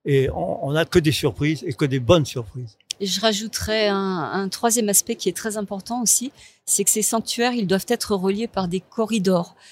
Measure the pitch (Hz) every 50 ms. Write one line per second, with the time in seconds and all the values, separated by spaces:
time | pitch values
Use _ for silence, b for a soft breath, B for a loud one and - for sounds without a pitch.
0 | _ - 139 135 131 - - - 165 185 - - - 135 143 156 170 - - 180
1 | 156 156 139 - - 139 104 - 147 151 160 - - 170 127 - 156 139 131 135
2 | 123 113 175 175 143 - - 131 117 - - 123 123 110 - _ _ - - -
3 | 202 196 180 196 214 226 214 196 220 214 - - - - 214 220 214 208 196 196
4 | 196 190 185 175 147 113 - 185 196 196 - - - 233 220 240 214 202 196 -
5 | - - 233 - - 196 170 - - 226 202 220 202 190 202 190 185 - 233 254
6 | 240 208 - - 240 269 b b b b b b _ - - - 202 - - 220
7 | 202 - - 226 220 - - - 233 247 247 240 214 170 190 196 - - 240 233
8 | - - 208 190 180 190 196 202 233 233 - 196 185 180 170 190 - _ - -
9 | 226 202 226 220 180 190 185 175 175 - b b b b